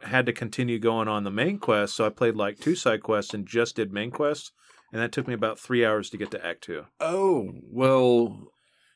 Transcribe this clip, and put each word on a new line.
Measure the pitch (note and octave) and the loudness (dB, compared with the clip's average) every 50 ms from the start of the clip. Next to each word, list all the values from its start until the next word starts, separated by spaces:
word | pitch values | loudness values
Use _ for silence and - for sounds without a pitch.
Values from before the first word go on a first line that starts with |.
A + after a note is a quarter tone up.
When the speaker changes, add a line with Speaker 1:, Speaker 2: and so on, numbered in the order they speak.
Speaker 1:
had | - - C3 B2+ B2 | -4 0 0 2 2
to | B2 | 0
continue | A2 - B2 G#2+ - - B2+ A#2+ A#2 G#2+ | -2 -4 -6 -6 -4 -2 -2 -2 -2 0
going | A2 A#2 A2+ A2+ A2 G#2+ | 2 2 2 2 0 0
on | G#2+ G#2 G2+ | -2 -2 -2
the | G2 | -2
main | G2 A2 C3+ F3+ G3+ G3+ | -2 0 0 0 -2 -2
quest, | - - A2 G#2 G#2 G2+ - | 0 0 2 2 2 0 0
so | - A2 | 0 0
I | G#2+ | 0
played, | - - B2 A2+ G#2+ | 0 0 0 0 2
like, | G#2+ G2+ G#2 G#2 - | 0 -2 -4 -4 -2
two | - - A#2+ | -2 -2 -2
side | A#2 - B2 A2 G#2+ | 0 2 0 0 0
quests | - - A2 G#2 G2 - - | 0 0 0 0 -2 -4 -6
and | G#2 F#2+ | -8 -8
just | - A2+ A#2 A#2 A#2 - | -2 0 0 0 2 0
did | - G#2+ F#2+ | -4 -4 -4
main | G2 G2+ A2 A#2+ | -4 -6 -6 -6
quests, | B2 - D3 D3 D3+ C#3+ - - - _ _ _ _ _ _ _ | -4 -2 0 0 -2 -4 -8 -14 -20 _ _ _ _ _ _ _
and | - A2 | -4 -4
that | A#2 A#2 | -4 -2
took | - C#3+ B2 | -2 -4 -4
me | B2+ A#2+ | -4 -2
about | G#2+ A2 A2 G#2+ - | -2 -2 -2 -2 -6
three | - - B2+ A#2+ A#2 | -4 0 2 4 4
hours | A2 G#2+ G#2+ G2+ - | 4 2 0 -2 -6
to | - | -8
get | F#2 - - | -8 -8 -8
to | - F#2+ E2+ | -8 -8 -8
Act | E2+ E2+ - | -8 -8 -10
Two. | - - E2+ D2 D2 - _ - | -10 -10 -10 -10 -12 -14 _ -6
Speaker 2:
Oh, | D3+ D#3+ F3 G3 G3 F#3+ F3 C3 G2+ F#2+ F2 - | -4 -2 0 2 2 2 2 2 0 -4 -10 -14
well, | - - G#2+ A#2+ C3 C3 C3+ C3 B2+ B2 A#2+ A#2 A#2 G#2 G#2 G2+ - - _ _ _ _ _ _ _ _ _ | -16 -8 -2 2 4 4 6 6 6 6 6 6 4 2 -2 -8 -16 -20 _ _ _ _ _ _ _ _ _